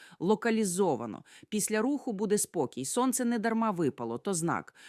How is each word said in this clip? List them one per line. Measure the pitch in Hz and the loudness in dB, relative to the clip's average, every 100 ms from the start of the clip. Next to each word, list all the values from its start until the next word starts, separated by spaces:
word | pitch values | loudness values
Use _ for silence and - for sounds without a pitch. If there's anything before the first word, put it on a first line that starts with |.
| - - | -20 -4
локалізовано. | 175 214 233 220 202 175 185 117 117 92 - - - | 0 0 2 0 0 2 2 2 -4 -10 -16 -20 -6
Після | 214 - 214 | -4 0 0
руху | 254 285 254 | 0 -2 -4
буде | 196 208 208 | -4 0 0
спокій. | - 170 123 - | 0 -2 -2 -4
Сонце | 135 240 262 240 | -4 0 2 2
не | 233 240 | 0 0
дарма | 226 226 226 | 2 2 0
випало, | 175 143 - 117 117 | 2 0 0 -6 -4
то | 202 | -2
знак, | 170 165 101 - - | 0 0 -2 -4 -18